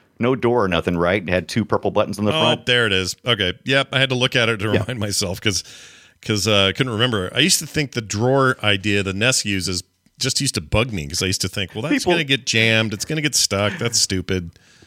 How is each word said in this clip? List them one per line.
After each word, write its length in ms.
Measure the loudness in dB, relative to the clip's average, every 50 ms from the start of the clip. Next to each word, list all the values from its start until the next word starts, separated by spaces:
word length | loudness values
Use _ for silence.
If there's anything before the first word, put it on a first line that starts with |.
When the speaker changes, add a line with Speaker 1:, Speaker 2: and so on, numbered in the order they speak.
| _ _ _ -2
Speaker 1:
no 160 | 0 0 0
door 280 | 2 2 2 4 4 2
or 40 | 2
nothing, 300 | 2 0 0 0 0 2
right? 240 | 2 2 2 0
It 80 | 0 0
had 180 | 0 0 0 -2
two 160 | -2 -2 0
purple 260 | 0 0 0 0 0
buttons 260 | 0 0 0 0 -2 -2
on 80 | 0
the 80 | 0 2
Speaker 2:
Oh, 60 | 2
Speaker 1:
front. 240 | 2 0 0 0 0
Speaker 2:
there 220 | 0 2 2 2 2
it 60 | 2
is. 220 | 0 0 -2 -4 -6 -4
Okay. 280 | -2 0 0 0 0 -2 -4 -2
Yep. 240 | 0 0 0 0 0
I 80 | 0 0
had 100 | 0 0
to 60 | 0
look 200 | 0 0 0 2
at 140 | 2 2 2
it 80 | 0 0
to 80 | 0
Speaker 1:
Yeah. 140 | 0 0 0
Speaker 2:
remind 200 | 0 -2 -4 -4
myself 400 | -4 -4 -2 -2 -2 -2 -4 -4
'cause, 240 | -2 -2 -2 -2 -4 -8 -14 -20 -20 -20 -20 -20 -20 -20 _ _ -4
'cause, 240 | -4 -2 0 2 2
uh, 180 | 4 4 4
I 60 | 4
couldn't 220 | 2 0 -2 -2 0
remember. 360 | 0 0 0 0 0 -2 -2 0
I 40 | 0
used 180 | 2 2 2 0
to 80 | -2 -4
think 240 | -4 -4 -4 -4
the 100 | -4 -6
drawer 560 | -6 -4 -2 0 0 2 2 4 2 2 2 0 0
idea 400 | 0 0 0 2 0 0 2 0
the 100 | 0 -2
nes 320 | 0 0 0 0 0 -2
uses 380 | -2 -2 -2 -2 -2 -4 -6 -6 _ _ _ _ _ _ -6
just 240 | -4 -2 -2 -2
used 140 | -2 -2 -2
to 60 | -4
bug 300 | -4 -2 0 0 0 0
me 140 | -2 -6 -6 -6
'cause 140 | -4 -2
I 60 | -2 0
used 140 | 0 -2
to 60 | -2 -4
think, 280 | -4 -6 -6 -6 -6
"Well, 80 | -6 -4
that's 100 | -2 -2
Speaker 1:
People 200 | 0 2 2 2
Speaker 2:
gonna 100 | 2 2
get 240 | 0 0 -2 0 0
jammed. 440 | 2 4 4 4 4 2 2 0
It's 140 | -2 -6 -6
gonna 160 | -4 -4 -2
get 140 | -2 0 0
stuck. 420 | 0 0 0 2 0 0 0 -2 -2
That's 220 | -4 -2 0 0
stupid." 500 | 0 0 0 -2 -2 -2 -2 -2 -4 -6 -10 -18 _ _ -20 _ -20